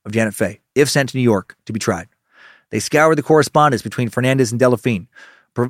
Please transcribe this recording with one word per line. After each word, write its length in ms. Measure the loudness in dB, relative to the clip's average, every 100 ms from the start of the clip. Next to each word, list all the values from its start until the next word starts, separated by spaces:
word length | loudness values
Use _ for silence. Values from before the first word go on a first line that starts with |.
| -6
of 60 |
Janet 240 | -2 -2 -2
Fay 260 | -6 -6 _ 0
if 140 | 2
sent 200 | 0 -2
to 80 | 0
New 60 |
York 320 | 2 2 -2 -20 -12
to 80 |
be 60 | -6
tried. 280 | -4 -6 -8 _ _ _ -20 _ _
They 100 | -8
scoured 380 | -2 2 2 2
the 60 |
correspondence 580 | 2 2 4 2 2 0
between 280 | -6 -6 -6
Fernandez 420 | -2 -2 0 0
and 80 | 2
Delphine, 480 | 2 2 -2 -4 -8 _ -20 _ _ -6
pr-, 100 | -4